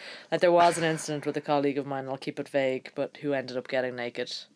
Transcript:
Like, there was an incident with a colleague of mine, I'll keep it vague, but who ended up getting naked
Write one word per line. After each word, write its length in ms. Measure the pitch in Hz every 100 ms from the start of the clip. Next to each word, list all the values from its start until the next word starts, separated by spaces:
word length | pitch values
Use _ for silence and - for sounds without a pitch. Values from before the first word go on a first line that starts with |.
| - - -
Like, 100 | 160
there 120 | 180
was 240 | 170 175 165
an 80 |
incident 400 | 165 160 - 147
with 120 | 147 147
a 40 |
colleague 380 | 151 147 143 135
of 80 | 139
mine, 220 | 135 131
I'll 80 | 135
keep 200 | - 135
it 80 | 139
vague, 420 | 143 135 131 -
but 220 | - 139 -
who 140 | 147
ended 240 | 139 127 123
up 120 | 123
getting 260 | 131 127 123
naked 380 | 120 120 123 - -